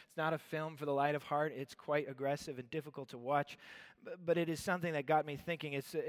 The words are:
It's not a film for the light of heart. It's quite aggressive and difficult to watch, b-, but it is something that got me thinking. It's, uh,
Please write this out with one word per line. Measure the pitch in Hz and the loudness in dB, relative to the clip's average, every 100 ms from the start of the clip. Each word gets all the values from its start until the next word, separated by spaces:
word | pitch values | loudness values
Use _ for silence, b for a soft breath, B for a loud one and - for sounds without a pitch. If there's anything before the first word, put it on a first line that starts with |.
| B | B
It's | 165 | -2
not | 156 | 0
a | 156 | 0
film | - 156 160 143 | -2 -4 -4 -4
for | 147 | 0
the | |
light | 139 143 147 | 4 4 2
of | |
heart. | - 147 156 127 | 0 0 0 -2
It's | 139 | -8
quite | - - 151 135 | -8 0 0 0
aggressive | 131 139 143 156 127 | -2 0 0 -4 -8
and | 123 | -6
difficult | 156 147 139 127 | -6 -6 -10 -12
to | 123 | -6
watch, | 123 143 - - B B B B | 2 4 2 -4 B B B B
b-, | - 180 170 | -12 -2 2
but | 170 | 4
it | 165 | 2
is | 151 | 0
something | 196 180 170 | 0 0 0
that | 151 139 | 0 4
got | 156 151 | 4 4
me | 135 | -4
thinking. | - 160 151 | -4 -4 -2
It's, | 139 - | -4 -2
uh, | 160 | -2